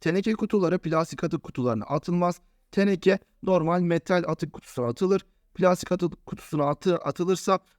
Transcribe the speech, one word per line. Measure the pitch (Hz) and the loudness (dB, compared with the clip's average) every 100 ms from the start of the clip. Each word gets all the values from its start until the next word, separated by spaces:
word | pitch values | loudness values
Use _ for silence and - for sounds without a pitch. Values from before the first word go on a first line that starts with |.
Teneke | 160 180 214 | 0 0 0
kutuları | 220 214 208 170 180 | -2 0 2 2 0
plastik | 160 160 165 139 | 0 -2 -2 -4
atık | 165 156 | -4 -4
kutularına | - - 123 113 | -6 -4 -2 -2
atılmaz. | - 147 - 175 175 175 _ _ _ | -2 -4 -2 0 0 -2 _ _ _
Teneke | - 202 180 - 190 - _ | 0 0 2 2 2 -2 _
normal | 190 180 160 180 | 0 2 2 0
metal | 175 165 - 180 170 | 2 0 0 0 0
atık | 160 151 | -4 -6
kutusuna | - - - 120 | -10 -12 -6 -4
atılır. | 120 185 196 - _ _ | -2 0 0 -2 _ _
Plastik | - 185 180 - | 0 2 2 -2
atık | 180 175 - - | -2 -2 -6 -12
kutusuna | 160 - 151 143 | -14 -6 -2 0
atı-, | 147 190 170 | 0 0 0
atılırsa | 143 - 180 180 - 185 - | -2 -4 -2 0 0 -2 -2